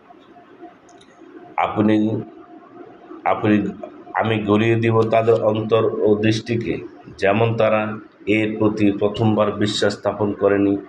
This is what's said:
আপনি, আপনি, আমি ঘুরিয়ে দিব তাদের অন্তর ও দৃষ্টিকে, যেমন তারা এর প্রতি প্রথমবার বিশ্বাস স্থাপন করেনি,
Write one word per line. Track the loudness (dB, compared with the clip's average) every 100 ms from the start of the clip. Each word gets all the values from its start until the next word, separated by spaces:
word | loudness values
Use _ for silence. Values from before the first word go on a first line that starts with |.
| -20 -20 -20 -20 -20 -20 -20 -20 -20 -20 -20 -20 -20 -20 -12 -6
আপনি, | -4 0 0 2 0 -4 -10 -18 -20 -20 -20 -20 -20 -20 -20 -8
আপনি, | -4 -2 0 0 0 -8 -16 -18 -8
আমি | -4 -2 0
ঘুরিয়ে | 2 2 2
দিব | 2 2 2
তাদের | 2 2 4
অন্তর | 2 2 0 0 0
ও | 0 0 2
দৃষ্টিকে, | 2 2 0 -2 -4 -4 -6 -10 -18 -20 -2
যেমন | 2 2 2 2
তারা | 2 0 -2 -8 -14 -8 -2
এর | 0 0 0
প্রতি | 0 2 0
প্রথমবার | 0 -2 0 0 2 0
বিশ্বাস | -2 -4 0 -2
স্থাপন | -2 -4 -2 -4
করেনি, | 0 2 2 2 -2